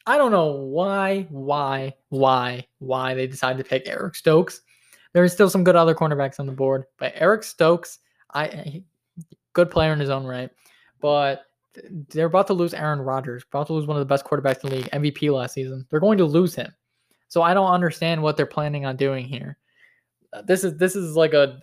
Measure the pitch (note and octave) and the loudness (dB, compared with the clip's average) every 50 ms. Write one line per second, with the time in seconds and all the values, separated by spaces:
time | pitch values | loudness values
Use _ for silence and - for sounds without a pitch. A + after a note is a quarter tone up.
0 | _ A3 B3+ D4 C#4+ B3 G#3+ F#3 D#3+ D3+ C#3+ C#3 C#3 C3 C3+ D#3+ F3+ G3 G3 G3 | _ 0 2 4 4 4 4 2 2 0 -2 -4 -8 -6 -4 -2 -2 -2 -2 -2
1 | F#3+ F#3+ G3 G3 F#3+ D#3+ D3 C3+ C3+ C#3 C#3+ D3 C#3+ C3+ C3+ C3+ C3+ C3+ C#3 _ | -2 -2 -2 -4 -4 -8 -10 -8 -4 -2 -2 -2 -2 -2 -4 -4 -6 -8 -10 _
2 | _ _ C#3+ C3+ C3+ C3 C3 B2+ B2 B2 B2 B2 B2+ - _ _ C3+ C3 B2+ B2+ | _ _ -2 2 4 4 4 4 2 -2 -6 -8 -12 -18 _ _ -8 -6 -4 -4
3 | B2+ C3 C3 C3 C3 C3 C3+ C3 - C3 C3 C3 C3 - C#3 C3 B2+ - - - | -2 -4 -4 -4 -6 -6 -6 -4 -4 -4 -4 -4 -4 -4 -4 -4 -4 -6 -8 -8
4 | G3 F#3 - - - E3 D#3 D#3+ F#3 - - - _ _ _ _ _ _ _ _ | -8 -10 -10 -2 2 4 4 4 4 2 -4 -14 _ _ _ _ _ _ _ _
5 | _ _ - F3 F3+ F3+ F3 - G#3 F#3 - G3 F3 F3+ F#3 E3+ E3 E3 D#3+ D#3+ | _ _ 2 4 4 4 4 4 4 4 4 4 4 6 6 6 6 4 4 2
6 | E3 D#3 D3+ C#3+ C#3 C3+ - - C#3 C3+ C3+ C3 C3+ C3+ C3+ C3 C3 - _ _ | 0 0 0 -2 -2 -4 -6 -8 -10 -10 -4 -2 0 0 0 -2 -4 -8 _ _
7 | C3+ C3+ - - D#3+ F3+ G#3+ A3 A3 - - - E3+ D#3+ F3 E3+ E3+ - - - | -8 -8 -2 0 2 2 2 2 -2 -8 -2 2 4 4 4 4 0 -6 -18 -20
8 | _ _ _ _ _ _ - C#3+ D3+ - - D3+ - D#3 C#3+ F3 F#3+ _ _ _ | _ _ _ _ _ _ -6 -4 -4 -4 -6 -10 -12 -12 -14 -14 -16 _ _ _
9 | _ _ _ F3 D#3+ - - _ _ _ - - F3 E3 - E3+ D#3 D#3 D#3 D3 | _ _ _ -20 -20 -20 -20 _ _ _ 0 2 2 2 2 2 0 2 0 0
10 | C#3+ C3+ C#3 C3+ C3+ C3 B2+ B2 B2+ B2+ - _ _ _ _ _ _ _ _ _ | -2 -2 -2 -4 -4 -6 -8 -8 -10 -10 -14 _ _ _ _ _ _ _ _ _
11 | - D3 D3 D3 C#3+ C#3 C#3 - - _ _ _ _ _ _ - - - G3 D#3+ | 0 0 2 2 2 0 -2 -4 -8 _ _ _ _ _ _ -20 -20 -16 -14 -14
12 | C#3+ - - D3+ D#3+ E3 D#3+ F#3 G3 G3 G3 F3 F3 E3+ F3 E3+ D#3 D3+ D3+ C#3+ | -14 -8 -4 -2 -2 2 2 2 2 2 0 0 -2 -2 -4 -4 -4 -4 -2 -2
13 | C3 C3 C3 C3+ B2+ B2+ A#2+ B2 - _ - C#3 D3+ - D#3+ D#3+ D3+ D3 D3+ D3 | -4 -4 -4 -4 -4 -6 -10 -12 -12 _ -6 -6 -4 -4 -4 -4 -4 -2 -2 -4
14 | C#3 C#3 C#3 C3+ - - D3+ C#3+ C3+ C#3 C3 - - C#3 C3+ C3 B2 - - D3 | 0 0 0 0 0 0 -2 0 0 0 -2 -2 -4 -6 -6 -6 -6 -6 -4 -2
15 | D3+ D3 C3 - D3+ D3 C#3+ C3 B2 A#2 - - - B2+ C3 C3 C3 - - D#3 | -2 -2 -2 -2 0 0 0 0 -2 -4 -6 -8 -8 -8 -10 -12 -8 -4 -2 2
16 | E3+ G#3 G#3+ G3 F3+ D3+ C#3+ E3 F#3 E3+ - - A#2 - - _ _ _ _ _ | 2 4 4 4 4 4 4 2 2 2 0 -6 -10 -12 -14 _ _ _ _ _
17 | _ _ _ _ _ _ - E3+ E3 E3+ F3+ G3 F#3+ F#3 F3+ F3+ F3+ E3 - - | _ _ _ _ _ _ 0 2 4 4 4 4 4 4 2 2 2 0 -2 -2
18 | E3 E3 E3 D#3+ D#3 D3+ D3 - D3 D3 - D#3 D3 D3 D3 D3 C#3 C3+ C3 C3 | -2 -2 -2 0 0 0 0 0 -2 -2 -4 -4 -4 -4 -4 -6 -6 -6 -4 -2
19 | C#3 C#3 C3+ C3 B2 C3 C#3 A#2 - C#3 C#3+ - _ _ _ _ _ _ _ _ | -2 -2 -2 -4 -6 -10 -12 -12 -12 -14 -16 -18 _ _ _ _ _ _ _ _
20 | _ _ _ _ _ _ - - - - F#3 F#3 F#3+ F#3 D#3 D3+ F3+ F#3 F#3 G3+ | _ _ _ _ _ _ -18 -12 -2 0 0 0 0 -2 -2 0 0 0 0 -4
21 | F3+ D#3+ D3+ D#3+ D#3+ D#3 D3+ D3 C#3+ C#3 - C3+ | -6 -2 2 2 2 4 4 4 2 2 0 -6